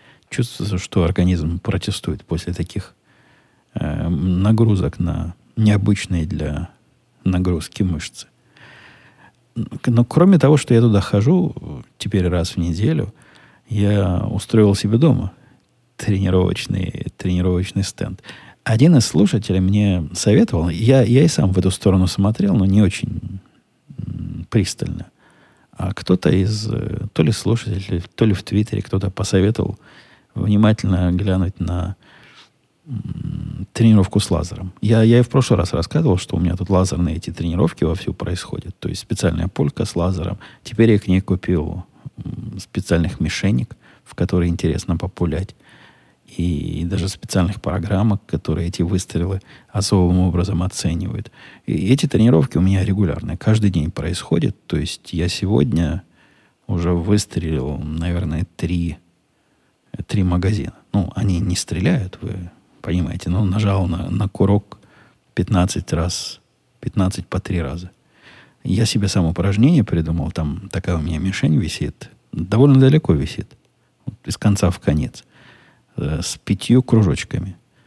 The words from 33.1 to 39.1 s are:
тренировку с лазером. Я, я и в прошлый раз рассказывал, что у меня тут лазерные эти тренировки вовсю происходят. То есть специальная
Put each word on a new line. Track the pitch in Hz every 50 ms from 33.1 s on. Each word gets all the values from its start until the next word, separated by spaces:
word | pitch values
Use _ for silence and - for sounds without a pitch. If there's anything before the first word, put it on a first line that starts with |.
| - - - 80 - - - - - - - - -
тренировку | - 113 113 110 104 92 - - 104
с | - -
лазером. | 92 80 78 - - - 95 92 - _
Я, | - 107 113 113 113
я | 113 117 120
и |
в | 123 -
прошлый | - 139 123 - 113 95
раз | 92 92
рассказывал, | - - 82 - - 151 165 143 92 90
что | - - -
у | -
меня | 87 87 85
тут | 92 92 90
лазерные | 98 90 92 92 - 87 87 80 78 82
эти | - -
тренировки | 85 - 82 85 82 85 - 85 - - -
вовсю | 78 82 95 - - -
происходят. | - - - 90 90 - - - - - 87 - _
То | - 92
есть | 92 -
специальная | - -